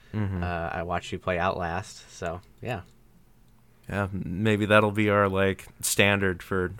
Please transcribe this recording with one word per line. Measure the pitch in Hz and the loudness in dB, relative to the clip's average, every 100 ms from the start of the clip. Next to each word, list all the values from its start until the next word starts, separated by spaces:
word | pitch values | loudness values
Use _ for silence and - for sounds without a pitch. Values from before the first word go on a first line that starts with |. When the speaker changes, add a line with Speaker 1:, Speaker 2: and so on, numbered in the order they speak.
| - 107 | -10 -6
Speaker 1:
Mm-hmm. | 101 92 | -4 -2
Speaker 2:
Uh, | 90 85 85 | -4 -4 -4
I | - | -6
watched | 87 87 - | -4 -4 -4
you | 90 | -8
play | - 87 | -2 0
Outlast. | 92 - 85 87 98 - - | 0 0 -4 -4 -8 -14 -20
So, | - 87 87 - - | -10 -8 -8 -12 -14
yeah. | 107 123 - _ _ - _ _ - - _ _ - | -8 -8 -10 _ _ -20 _ _ -20 -20 _ _ -8
Speaker 1:
Yeah, | 98 98 | -4 -2
m-, | 95 85 | -4 -6
maybe | 87 110 104 104 | -2 2 2 6
that'll | 107 107 | 6 6
be | 101 104 | 2 4
our, | 101 101 | 4 4
like, | 95 98 95 - - | 4 0 0 -8 -8
standard | - - 101 101 98 87 | -4 2 4 4 2 -2
for | - 95 90 | -4 -4 -4